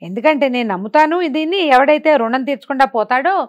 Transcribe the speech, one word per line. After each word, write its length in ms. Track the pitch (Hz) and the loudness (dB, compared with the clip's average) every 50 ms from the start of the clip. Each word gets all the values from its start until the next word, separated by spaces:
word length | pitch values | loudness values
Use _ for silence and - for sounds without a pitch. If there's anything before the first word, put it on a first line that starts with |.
ఎందుకంటే 480 | 170 170 190 247 214 311 311 262 277 262 | -14 -12 -8 -2 0 0 2 2 0 -2
నేను 200 | 247 247 240 214 | -2 -2 -4 -4
నమ్ముతాను 580 | 190 175 202 220 - 302 311 302 330 359 349 302 | -4 -6 -6 0 2 2 2 2 2 -2 -2 -2
దీన్ని, 300 | 254 311 311 320 370 392 | -2 -4 -4 -2 -2 -2
ఎవడైతే 580 | 339 294 254 254 277 294 302 302 302 311 302 | 0 4 4 4 4 4 2 2 2 2 2
రుణం 280 | 262 226 226 240 262 254 | 2 2 0 -2 -4 -4
తీర్చకుండా 420 | 294 277 - - - 277 262 269 | -4 -6 -6 -6 -6 -2 0 0
పోతాడో 640 | 262 247 226 214 214 247 262 269 359 392 359 262 | 0 0 -2 -2 0 -2 -2 0 0 -2 -2 -4